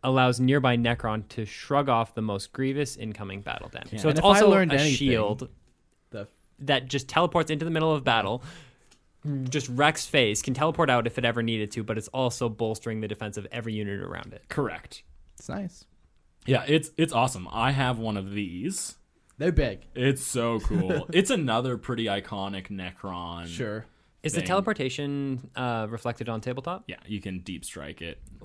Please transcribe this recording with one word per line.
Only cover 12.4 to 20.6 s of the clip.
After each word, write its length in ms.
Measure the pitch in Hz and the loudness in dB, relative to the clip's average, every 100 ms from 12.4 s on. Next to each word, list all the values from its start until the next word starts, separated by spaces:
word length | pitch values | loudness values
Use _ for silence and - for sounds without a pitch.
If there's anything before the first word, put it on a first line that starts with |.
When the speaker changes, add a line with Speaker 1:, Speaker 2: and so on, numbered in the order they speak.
| 120 | -4
Speaker 1:
bolstering 520 | 107 113 110 117 110 | -2 -4 -4 -6 -6
the 80 | 107 | -6
defense 280 | 107 107 101 | -6 -8 -8
of 100 | 101 | -10
every 220 | 120 113 | -8 -6
unit 260 | 107 104 98 | -4 -4 -6
around 320 | 95 85 - | -6 -10 -12
it. 100 | - - | -16 -10
Speaker 3:
Correct. 540 | - 123 80 - - - - - - | -4 -4 -4 -14 -20 -20 -20 -20 -20
Speaker 2:
It's 100 | - | -12
nice. 360 | 190 185 - - _ _ _ _ _ - | -10 -10 -14 -20 _ _ _ _ _ 0
Speaker 3:
Yeah, 180 | 131 - | 0 4
it's, 240 | 156 - - | 2 2 -2
it's 160 | 165 | 0
awesome. 340 | 117 123 95 90 | 2 2 0 -8
I 200 | 113 120 | 0 2
have 260 | 139 127 120 | 2 0 0
one 180 | 113 104 | -2 -4
of 160 | 95 | -4
these. 640 | 101 98 87 135 190 - - _ _ _ - | -4 -4 -4 -6 -6 -8 -12 _ _ _ -4
Speaker 2:
They're 160 | 165 | 2
big. 340 | 151 127 98 - | 4 2 -2 -10
Speaker 3:
It's 280 | - 127 135 | 0 2 2
so 380 | - 127 117 113 | 0 0 0 0